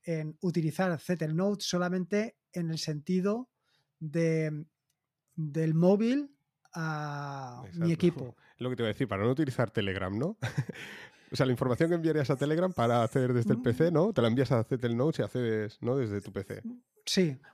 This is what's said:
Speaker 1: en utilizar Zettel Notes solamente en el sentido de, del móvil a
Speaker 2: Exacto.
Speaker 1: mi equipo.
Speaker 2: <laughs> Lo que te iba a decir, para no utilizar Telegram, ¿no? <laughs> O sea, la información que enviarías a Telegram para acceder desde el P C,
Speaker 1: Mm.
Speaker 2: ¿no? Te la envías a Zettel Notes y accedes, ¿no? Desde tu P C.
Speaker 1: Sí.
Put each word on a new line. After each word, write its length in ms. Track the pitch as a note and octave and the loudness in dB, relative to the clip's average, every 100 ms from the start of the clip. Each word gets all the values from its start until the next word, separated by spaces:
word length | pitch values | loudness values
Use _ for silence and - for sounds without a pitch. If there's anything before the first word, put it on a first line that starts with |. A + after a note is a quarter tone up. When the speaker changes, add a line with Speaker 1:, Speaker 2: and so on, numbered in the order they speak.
Speaker 1:
en 340 | - D#3+ D#3 D#3 | -6 -4 -6 -4
utilizar 580 | F#3 E3+ D#3 - F#3 E3 | -2 0 0 0 0 -2
Zettel 380 | - F3+ D#3 D#3+ | -2 -4 -2 0
Notes 300 | G3 G3+ - | 0 -2 -2
solamente 720 | F3+ F3 F#3 F3+ G#3 A3+ - _ | -2 0 -2 -2 -2 -2 -6 _
en 180 | - E3+ | -6 -4
el 80 | D#3+ | -4
sentido 720 | - D3 D3 F#3 F#3+ A3 B3+ _ _ _ _ - | -4 -6 -2 0 0 -2 -6 _ _ _ _ -14
de, 680 | D#3 D#3+ E3 D#3+ D#3 D3+ D#3+ _ _ _ _ _ _ - | -6 0 2 2 0 -4 -10 _ _ _ _ _ _ -8
del 380 | D3+ C#3+ D#3+ | -4 0 2
móvil 600 | D#3+ F3+ G3+ A3+ C4+ C#4+ _ _ _ _ | 4 6 6 4 0 -2 _ _ _ _
a 880 | - D#3+ D3+ D3+ C#3+ C#3+ C#3 C3 A#2+ C3 | -8 -6 -6 -6 -8 -8 -10 -12 -14 -12
Speaker 2:
Exacto. 200 | E3+ E3+ | -2 0
Speaker 1:
mi 60 | |
equipo. 440 | E3 F3 E3 B2+ - _ | 2 2 0 -8 -12 _
Speaker 2:
<laughs> 120 | - | -6
Lo 120 | B2 | -4
que 60 | B2+ | 0
te 60 | |
iba 60 | A2+ | 0
a 40 | |
decir, 160 | G#2+ B2+ | 0 0
para 160 | G2 | 2
no 60 | A2 | 2
utilizar 400 | C3 D3+ A#2+ A#2 | 2 0 0 -2
Telegram, 460 | - G2 F#2+ F#2 G2+ | 0 -2 -2 -2 -2
¿no? 220 | D3+ A3 | -4 -4
<laughs> 680 | A#2+ - A#2+ - - - - _ - | -6 -4 -6 -6 -14 -16 -20 _ -8
O 20 | |
sea, 120 | - C3 | -2 2
la 60 | |
información 360 | B2 C3 A#2+ E3 | 2 2 2 2
que 60 | |
enviarías 340 | E3+ D#3+ D#3 C3+ | 2 0 0 0
a 80 | C#3 | 0
Telegram 340 | C#3+ D#3 F#3 | 0 0 0
para 280 | F3 A#2 A#2+ | 2 2 4
acceder 300 | A2+ C#3 B2+ | 4 2 2
desde 220 | B2 A#2 | 2 2
el 80 | - | 2
P 100 | B2 | 2
C, 180 | A2+ D#3+ | 2 4
Speaker 1:
Mm. 40 | |
Speaker 2:
¿no? 180 | D#3+ F#3+ | 4 2
Te 80 | G3+ | 4
la 80 | A#2 | 4
envías 240 | A#2+ B2+ | 4 2
a 100 | B2 | 2
Zettel 300 | A2 C3 A#2+ | 2 0 0
Notes 260 | A#2 C#3+ - | 0 0 0
y 20 | |
accedes, 560 | G#2 B2+ A#2+ A2 G#2 - | -2 0 0 0 -2 -4
¿no? 160 | A#2 C3+ | -2 0
Desde 240 | A#2 G2+ | 0 -2
tu 100 | G2+ | -6
P 140 | G2 | -8
C. 180 | F#2+ G2+ A3+ B3 _ _ - | -8 -8 -12 -14 _ _ -2
Speaker 1:
Sí. 340 | - F3 C3 - | 2 2 0 -10